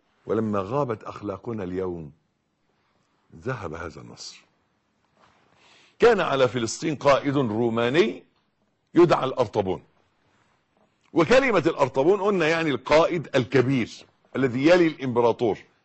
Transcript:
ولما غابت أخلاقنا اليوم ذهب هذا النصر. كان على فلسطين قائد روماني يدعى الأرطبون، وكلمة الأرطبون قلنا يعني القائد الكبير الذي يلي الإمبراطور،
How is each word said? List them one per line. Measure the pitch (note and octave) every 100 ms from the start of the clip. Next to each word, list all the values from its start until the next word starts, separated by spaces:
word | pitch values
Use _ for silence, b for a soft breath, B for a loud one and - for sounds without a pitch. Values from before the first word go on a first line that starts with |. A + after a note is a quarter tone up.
| _ _ -
ولما | G#2+ A2 G2+
غابت | F#2+ C#3 C3+ A2
أخلاقنا | F#2+ - G2+ F#2+ - A2
اليوم | F2+ F2+ F2+ F2 D2 - _ _ _ _ _ _ _ _ _ _ _ D#2+
ذهب | G#2+ B2 F2
هذا | D#2+ E2+ C#2+
النصر. | A#1 - - - _ _ _ _ _ _ _ _ _ _ b b b b b b
كان | A3+ G#3
على | D3 C3+ B2+
فلسطين | B2 A2+ - E3 C3+
قائد | C#3 B2+ C3+ C#3
روماني | A#2+ G#2+ A#2+ A2+ A#2+ D3 A3 - - _ _ _ _ _ _
يدعى | D#3+ F3 -
الأرطبون، | C3 C3 A2+ A2+ F#2+ E2 _ _ _ _ _ _ _ _ _ _ _ _ _
وكلمة | D#3 D#3+ B3+ C4+ G3 D3+
الأرطبون | D3 C3 C3+ D3+ G3+
قلنا | G3 F#3+ D#3
يعني | E3 D#3+
القائد | B2+ - D3+ D#3+ E3+ - C3+
الكبير | A#2 C3+ A#2+ C3+ G2+ - - _ _ -
الذي | C3+ A#2+ D3
يلي | F3+ E3
الإمبراطور، | C#3+ C3 A#2+ A#2 - A#2 F2+ - _